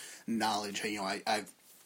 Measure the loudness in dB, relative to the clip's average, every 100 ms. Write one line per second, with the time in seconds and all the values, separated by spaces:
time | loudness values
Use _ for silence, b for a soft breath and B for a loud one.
0 | B B -2 2 4 2 0 -2 -2 0
1 | -2 -2 2 0 0 -16 -20 -20